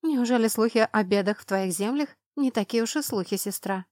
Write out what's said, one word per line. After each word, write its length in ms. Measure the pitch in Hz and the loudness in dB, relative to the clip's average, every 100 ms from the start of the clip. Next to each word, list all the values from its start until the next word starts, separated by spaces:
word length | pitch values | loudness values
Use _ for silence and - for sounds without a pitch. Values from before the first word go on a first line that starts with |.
«Неужели 440 | 320 277 240 247 226 | 0 0 2 2 2
слухи 400 | - 233 226 220 | 2 2 4 2
о 120 | 214 | 2
бедах 360 | 190 202 196 208 | 2 2 2 -4
в 60 | - | -2
твоих 280 | 190 190 | -2 -2
землях 360 | 175 202 277 294 - _ - | -2 -2 -2 -4 -6 _ -2
не 160 | 269 | 0
такие 320 | 240 202 233 | 0 0 0
уж 120 | 226 - | 0 -2
и 60 | |
слухи, 360 | 285 214 180 196 | -2 -4 -2 -4
сестра?» 480 | - - 190 190 185 | -4 -6 -4 -6 -6